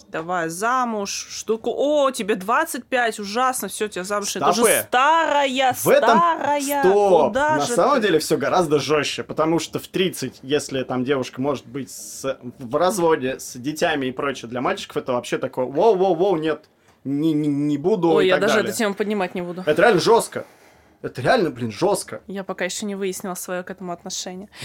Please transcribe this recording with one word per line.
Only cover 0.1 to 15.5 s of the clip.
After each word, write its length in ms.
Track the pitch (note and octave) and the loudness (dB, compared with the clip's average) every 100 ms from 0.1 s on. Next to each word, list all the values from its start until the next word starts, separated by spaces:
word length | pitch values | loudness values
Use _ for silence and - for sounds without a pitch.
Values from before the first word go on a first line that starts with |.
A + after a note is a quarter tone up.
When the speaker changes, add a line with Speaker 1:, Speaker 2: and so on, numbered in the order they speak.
| D#3+ E3 F3+ E3 | -8 -4 -4 -4
Speaker 1:
замуж, 800 | E3+ A3+ C4 A#3+ G#3+ G3 - - | -2 -2 0 -2 -4 -6 -8 -10
штуку. 400 | - - A3 A#3+ - | -8 -4 -4 -2 0
«О, 360 | C#4 D4+ C4+ | 2 2 2
тебе 240 | B3+ G3 G#3 | 0 -4 -4
двадцать 500 | F#3+ C4 D#4+ C4+ - | 0 0 0 -6 -4
пять, 340 | B3 A#3 A3 | -2 -2 -4
ужасно, 480 | G3+ A3 B3+ B3+ G3 | -6 -2 0 -2 -6
всё, 220 | - G#3+ | -6 -6
тебя 160 | F3+ F#3 | -6 -4
замуж». 280 | G#3 G3+ - | -4 -4 0
Это 120 | C#3+ | 2
уже 100 | G3 | 4
Speaker 2:
Стопэ. 200 | A3+ C3+ - | 4 2 2
Speaker 1:
старая, 840 | B3 C#4+ E4 D#4 C#4+ C#4 B3+ C4 | 2 4 4 2 2 0 2 0
Speaker 2:
В 160 | B3+ - | 2 4
этом 280 | C#4+ A3+ A3+ | 4 6 6
Speaker 1:
старая. 640 | E4+ D#4+ C#4 D4 C#4 C#4+ | 4 2 0 -2 0 2
Speaker 2:
стоп. 460 | F#3+ G3+ G3+ E3 C3 | 4 6 6 6 4
Speaker 1:
Куда 280 | B3 D4+ D#4 | 2 2 2
Speaker 2:
На 80 | - | 0
Speaker 1:
же 80 | |
Speaker 2:
самом 220 | A#3+ A3+ C#4+ | 2 4 4
Speaker 1:
ты? 80 | G#3 | 4
Speaker 2:
деле 120 | D#3 | 2
всё 180 | - D3+ | 2 0
гораздо 420 | A#2+ E3 E3 D3 | 2 2 2 2
жёстче, 440 | A#2+ D3+ C3 - | 2 0 0 -4
потому 360 | - C3 D#3+ E3 | -6 -2 0 0
что 200 | - C3+ | -2 -8
в 80 | - | -4
тридцать, 500 | F3 F#3 - C3 - | -2 -2 -2 -8 -8
если 400 | C3 C#3+ - C3+ | -2 -2 -2 -6
там 200 | B2 B2+ | -4 -2
девушка 380 | B2+ C#3 B2 - | 0 -2 -4 -4
может 240 | C3+ B2 - | -2 -4 -6
быть 240 | C3+ B2+ | -12 -12
с... 480 | - - - C3+ B2+ B2 - | -14 -16 -10 -8 -8 -12 -14
в 160 | B2 D3 | -4 0
разводе 600 | F3+ F3+ E3+ D#3 B2+ C3 | 0 2 2 2 -2 -6
с 200 | - B2+ | -12 -10
детьми 480 | B2+ D3+ F3 D3 C3 | -8 -2 -2 0 -4
и 40 | |
прочее, 360 | B2+ C#3 C3+ A#2 | -4 -6 -6 -8
для 120 | B2 | -4
мальчиков 340 | D3+ G3 - D3 | -2 -4 -6 -6
это 160 | - | -2
вообще 260 | B2 A#2 D#3+ | -4 -2 -4
такое: 280 | C3 | -4